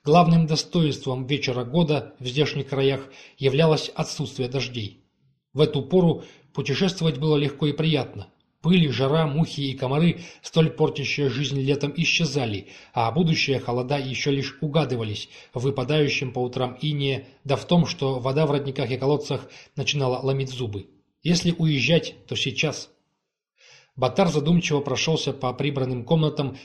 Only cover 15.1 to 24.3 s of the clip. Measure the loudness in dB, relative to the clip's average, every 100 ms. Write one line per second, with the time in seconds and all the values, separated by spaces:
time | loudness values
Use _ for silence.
15.1 | -8 -12 -18 -12 -4 -2 -2 0 2 2
16.1 | 0 -4 -4 -4 -2 -4 -4 -4 -2 -2
17.1 | -4 -8 _ -2 -2 4 4 4 0 -2
18.1 | -2 0 2 2 0 -2 -4 -4 0 2
19.1 | 0 -2 -6 -8 -20 -14 -6 -4 0 0
20.1 | 0 0 -2 -4 -6 -6 -8 -12 _ _
21.1 | _ 0 2 2 2 2 2 4 2 2
22.1 | -14 -8 -4 -4 -2 -4 -4 -14 _ _
23.1 | _ _ _ _ _ _ -20 _ -2 -2
24.1 | 2 2